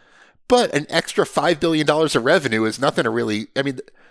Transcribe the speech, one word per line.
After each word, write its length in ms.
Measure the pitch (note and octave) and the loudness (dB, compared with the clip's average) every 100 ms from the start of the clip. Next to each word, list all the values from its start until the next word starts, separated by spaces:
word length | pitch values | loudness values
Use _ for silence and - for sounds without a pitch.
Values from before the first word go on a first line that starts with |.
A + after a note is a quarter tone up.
| _ _ - _ - | _ _ -20 _ 0
But 240 | B3 G#3+ | 2 2
an 120 | C#3+ D3+ | -2 -2
extra 360 | E3 - - D#3 | -4 -2 -2 0
five 360 | - D3+ D#3 | 0 0 0
billion 260 | E3+ D#3+ D3 | 0 0 2
dollars 280 | D3+ D#3+ C3+ | 2 2 0
of 100 | A#2+ | 2
revenue 400 | F3+ C#3 A2 A2 | 2 2 0 -2
is 140 | A2 | 0
nothing 260 | C#3+ E3 B2+ | -2 0 -2
to 40 | |
really, 380 | A2+ A2+ G#2+ A2 C3 | -2 -2 -4 -4 -4
I 60 | |
mean, 180 | C#3 B2+ - _ - | -4 -8 -16 _ -20